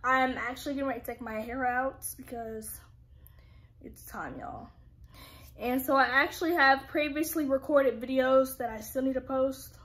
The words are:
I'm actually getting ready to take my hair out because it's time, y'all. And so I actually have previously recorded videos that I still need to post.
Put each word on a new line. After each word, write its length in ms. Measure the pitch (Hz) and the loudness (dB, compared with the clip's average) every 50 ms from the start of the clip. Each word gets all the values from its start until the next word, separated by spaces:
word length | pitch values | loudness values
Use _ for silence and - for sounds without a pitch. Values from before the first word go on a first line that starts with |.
| - | 2
I'm 300 | 254 262 262 262 254 247 | 2 2 4 2 2 0
actually 420 | 226 220 240 262 254 - 302 285 | -4 -6 -6 -8 -6 -6 -6 -4
getting 140 | 269 277 269 | -2 -2 -2
ready 120 | 247 240 - | -4 -6 -6
to 40 | |
take 140 | - 233 240 | -10 -10 -10
my 200 | 254 226 220 220 | -10 -8 -8 -8
hair 240 | 220 240 233 269 262 | -8 -6 -6 -2 -2
out 400 | 247 247 247 262 269 269 - - - - | 0 0 0 -2 -2 -4 -6 -12 -12 -10
because 520 | - 262 - 247 233 226 226 220 220 220 220 - - - - - - - - - - - - - - - - - - - - - - | -10 -12 -10 -10 -8 -8 -8 -8 -10 -10 -12 -14 -16 -18 -20 -20 -20 -20 -20 -20 -20 -20 -20 -20 -20 -20 -20 -20 -20 -20 -20 -20 -20
it's 240 | - - - - - | -20 -18 -18 -18 -18
time, 340 | - - 214 165 131 127 - | -14 -12 -10 -10 -10 -10 -10
y'all. 300 | - - - - - - - - - - - - - - - - - - - - - - - | -10 -10 -10 -12 -14 -16 -20 -20 -20 -20 -20 -20 -20 -20 -20 -20 -20 -20 -20 -20 -20 -20 -14
And 240 | - 196 247 247 262 | -6 -4 -2 -2 -2
so 140 | 262 - 277 | 0 2 4
I 120 | 269 262 | 4 4
actually 480 | 240 247 269 285 349 - - 370 320 339 | 6 4 2 2 2 0 -2 0 0 4
have 340 | 339 277 269 269 269 277 - | 6 8 8 8 6 4 -2
previously 560 | - 339 294 302 277 302 320 311 - 330 302 | 0 0 0 0 0 -2 -2 0 0 -2 0
recorded 560 | 269 269 269 269 - 302 285 277 262 233 220 | 2 0 0 0 4 4 6 6 4 2 0
videos 560 | 240 247 262 262 254 262 262 262 269 262 - | -4 -2 0 2 4 6 6 6 4 4 -2
that 140 | - 247 233 | -6 -6 -6
I 100 | 220 214 | -6 -8
still 220 | 220 - - 269 262 | -12 -6 -4 -2 0
need 120 | 269 262 | 0 0
to 60 | 254 | -2
post. 520 | 254 - 269 262 262 269 262 - - - - - - | -4 -2 0 0 0 0 -2 -6 -12 -18 -20 -20 -20